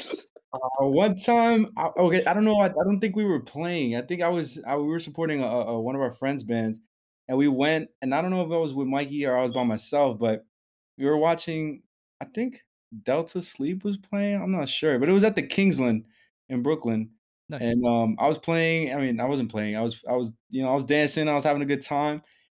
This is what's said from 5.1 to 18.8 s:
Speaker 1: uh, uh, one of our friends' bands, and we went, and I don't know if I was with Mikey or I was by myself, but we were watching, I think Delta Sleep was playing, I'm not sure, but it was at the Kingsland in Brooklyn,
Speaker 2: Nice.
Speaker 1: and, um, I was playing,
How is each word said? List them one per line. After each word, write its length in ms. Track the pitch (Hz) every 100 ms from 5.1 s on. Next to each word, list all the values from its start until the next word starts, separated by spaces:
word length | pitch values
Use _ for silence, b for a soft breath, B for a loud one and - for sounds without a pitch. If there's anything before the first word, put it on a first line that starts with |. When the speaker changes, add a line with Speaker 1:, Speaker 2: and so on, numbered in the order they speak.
| 147 165 143
Speaker 1:
uh, 40 | 123
uh, 320 | 123 113 117
one 160 | 117 135
of 60 |
our 120 | 127
friends' 300 | 123 135 139
bands, 360 | 107 117 110 110 _ _ _ _ -
and 100 | 131
we 80 | 143
went, 420 | 131 147 160 156 -
and 100 | 131
I 80 | 139
don't 80 | 180
know 140 | 185 165
if 60 |
I 60 | 165
was 140 | 160
with 140 | 135 131
Mikey 380 | 135 143 143 135
or 100 | 127
I 40 |
was 80 | 127
by 100 | 127
myself, 560 | 120 110 - 147 139 107
but 260 | 113 107 - _ _ _ _ -
we 80 | 139
were 120 | 151
watching, 640 | 160 165 - 160 156 139 _ _ _ -
I 40 | 135
think 360 | 214 247 - _ _ _ 110
Delta 380 | 110 135 123 180
Sleep 420 | 180 - 139 185
was 140 | 208 202
playing, 440 | - 202 202 202
I'm 100 | 185
not 180 | 190 135
sure, 300 | - 156 127
but 100 | 147
it 40 |
was 100 | 196
at 120 | 214 208
the 60 |
Kingsland 640 | 135 - 196 139 123 110 - b b _ -
in 120 | 127
Brooklyn, 500 | 127 156 117 113 110 _ _ _ -
Speaker 2:
Nice. 120 | 156
Speaker 1:
and, 220 | 117 120 120
um, 300 | 117 113 107
I 80 | 139
was 100 | 156
playing, 560 | - 165 165 165